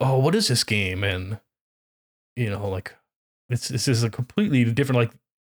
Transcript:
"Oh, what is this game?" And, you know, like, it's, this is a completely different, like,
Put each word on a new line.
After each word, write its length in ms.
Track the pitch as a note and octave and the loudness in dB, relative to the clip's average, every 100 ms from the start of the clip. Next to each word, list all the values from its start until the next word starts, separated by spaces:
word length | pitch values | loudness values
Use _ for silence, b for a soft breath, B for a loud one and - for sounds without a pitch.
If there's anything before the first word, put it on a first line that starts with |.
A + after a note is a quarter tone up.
"Oh, 180 | B2+ C3 | 0 2
what 160 | C#3+ G#3 | 4 2
is 120 | G3+ | 2
this 140 | A#2+ - | 0 2
game?" 380 | G#2 F#2+ F#2 G2 | 0 0 0 -2
And, 340 | F#2 F#2 G#2 _ _ _ _ _ _ _ _ _ - | -2 -6 -10 _ _ _ _ _ _ _ _ _ -6
you 140 | A2+ | -4
know, 180 | G2 G2+ | -4 -4
like, 240 | F#2 - - _ _ _ _ - | -6 -8 -16 _ _ _ _ -6
it's, 200 | A#2+ - | -6 -4
this 180 | B2+ - | -4 0
is 160 | A2+ | 0
a 60 | A#2 | 0
completely 560 | - B2 - G#3 C3+ A#2 | -4 -4 -2 2 2 2
different, 320 | A2+ C3+ B2 | 2 2 2
like, 140 | A2+ - _ _ | 0 -4 _ _